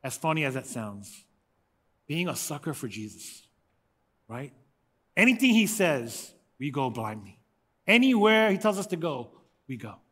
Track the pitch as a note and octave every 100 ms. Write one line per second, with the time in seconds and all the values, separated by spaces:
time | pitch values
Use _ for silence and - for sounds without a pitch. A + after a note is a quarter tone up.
0 | C3+ - D#3+ D#3 C#3+ C3 B2+ B2 G#2+ G2+
1 | G2+ - _ _ _ _ _ _ _ _
2 | _ D#3 F3+ B2 - C#3+ E3 C#3 B2 G#2
3 | G#2+ G#2+ - - _ _ _ _ _ _
4 | _ _ _ A#2 C#3 _ _ _ _ _
5 | _ - A3+ A#3 C4 A3+ G3+ - F3+ C#3+
6 | A#2 - - _ _ _ C#3 C#3 C3 A2+
7 | A2 G#2+ F#2+ - _ _ _ _ - A3+
8 | C4 A#3 G#3 A3 A3 F#3+ G#3+ G3 F#3+ E3+
9 | E3 C3+ A#2 _ _ _ _ B2 A2+ G2
10 | _